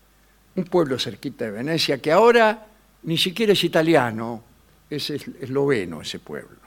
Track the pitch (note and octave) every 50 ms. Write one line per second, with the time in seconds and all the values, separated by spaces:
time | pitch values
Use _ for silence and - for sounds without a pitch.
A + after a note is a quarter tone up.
0 | _ _ _ _ _ _ _ _ _ _ _ F#3+ E3+ - - F3+ E3 C3 C3 A2+
1 | - B2 G2 - - C#3 A2+ - A#2+ A2 G2+ A2 C3 D#3 E3 D3 - - C#3+ B2
2 | - D3+ D#3+ F#3+ A3+ A#3+ A#3 A#3 A3 G#3+ A3 A3 - - _ _ _ _ _ _
3 | - D#3+ E3 D3+ - F#3+ E3 - F#3 F#3+ F#3 E3+ F3 E3 - E3+ D#3+ E3 E3 C#3+
4 | B2 A#2 G#2+ A2 A2+ A#2 A#2+ A#2 - _ _ _ _ _ _ _ _ _ D3+ C#3
5 | - - D3 C3+ - A#3+ - - C#3 A#2+ C3+ C#3 C#3 C#3+ C3+ G#2+ F2+ F2 E2 D2+
6 | D#2 - - E2+ - - D2+ C2+ - - - - _